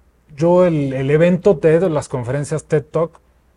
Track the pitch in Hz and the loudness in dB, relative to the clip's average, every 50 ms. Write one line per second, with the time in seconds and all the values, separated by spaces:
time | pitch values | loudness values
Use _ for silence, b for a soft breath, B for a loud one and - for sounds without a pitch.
0 | _ _ _ _ _ _ 156 135 160 170 175 180 180 180 165 151 143 135 131 131 | _ _ _ _ _ _ -6 -2 0 2 4 4 2 2 0 -2 -4 -4 -4 -4
1 | 135 135 147 156 170 175 180 170 - 208 196 - - 160 156 170 185 185 156 143 | -2 0 0 2 2 2 2 2 2 2 2 4 2 2 2 2 2 0 -2 -4
2 | 123 - - 131 120 117 131 143 143 - 160 147 - - - 151 151 - - 156 | -4 -6 -8 -8 -6 -6 -6 -6 -6 -6 -8 -8 -6 -4 -4 -4 -4 -4 -4 -4
3 | 170 160 - _ _ _ _ _ _ _ _ | -4 -6 -8 _ _ _ _ _ _ _ _